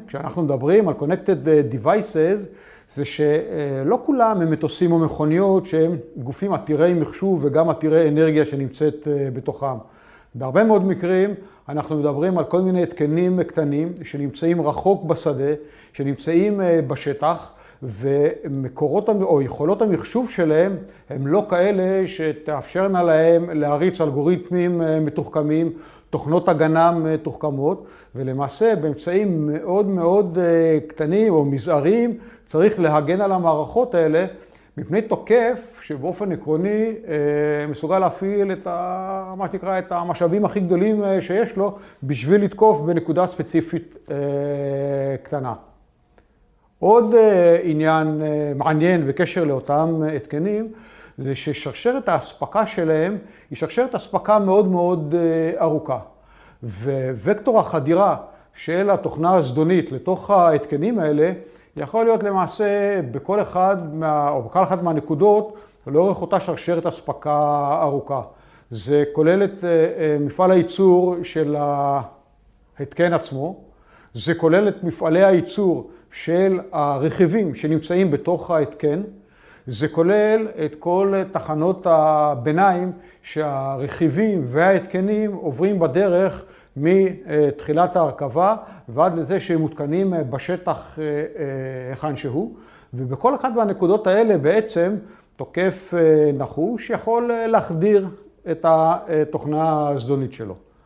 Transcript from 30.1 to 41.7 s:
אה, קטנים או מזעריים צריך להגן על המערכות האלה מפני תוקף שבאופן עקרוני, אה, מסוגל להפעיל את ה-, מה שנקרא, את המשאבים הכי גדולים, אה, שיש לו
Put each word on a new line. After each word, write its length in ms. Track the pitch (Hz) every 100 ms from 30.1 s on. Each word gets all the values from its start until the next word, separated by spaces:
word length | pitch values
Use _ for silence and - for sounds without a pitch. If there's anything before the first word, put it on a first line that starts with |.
| 196 190 170
אה, 400 | 170 165 165 156 156
קטנים 440 | - 151 196 220
או 120 | 160
מזעריים 760 | 143 139 180 151 147 226 240 233 - - _
צריך 340 | 156 202 214
להגן 400 | 160 151 143 185
על 120 | 196
המערכות 640 | 185 170 151 147 226 247
האלה 320 | 175 160 156 185 - - - _ -
מפני 260 | 101 190
תוקף 760 | 220 202 - 233 233 247 - -
שבאופן 500 | - 147 151 180 202
עקרוני, 640 | 160 147 156 190 214 226 220 -
אה, 580 | 151 147 147 151 147 151
מסוגל 300 | 143 156 190
להפעיל 540 | 185 180 196 202 196
את 140 | 185 185
ה-, 680 | 175 180 185 185 190 185 185
מה 100 | 185
שנקרא, 300 | 190 185 190
את 140 | 185
המשאבים 520 | 175 175 - 175 202
הכי 160 | 202 208
גדולים, 440 | 180 180 208 214
אה, 160 | 202 190
שיש 360 | 185 190 226 190
לו 200 | 196